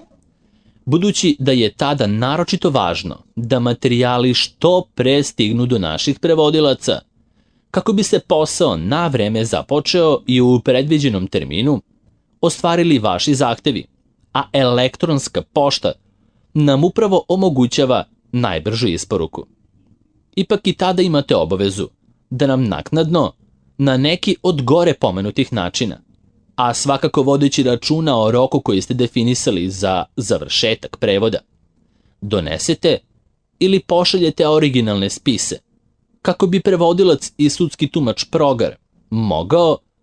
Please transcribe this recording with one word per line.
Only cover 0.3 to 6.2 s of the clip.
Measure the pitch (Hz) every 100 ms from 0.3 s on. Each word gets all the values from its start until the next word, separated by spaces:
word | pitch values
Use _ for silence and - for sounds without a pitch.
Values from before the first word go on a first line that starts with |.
| _ _ _ _ _ -
budući | 160 202 - 175 147
da | 135
je | 131 107
tada | - 143 147 107
naročito | 107 123 156 170 180 175
važno | 135 90 85 82 - _ -
da | 117 127
materijali | 120 120 131 120 123 123 123
što | 120 - - 165 180 - -
pre | 127 139
stignu | 143 - 107 117 123
do | 120
naših | 85 78 -
prevodilaca, | 135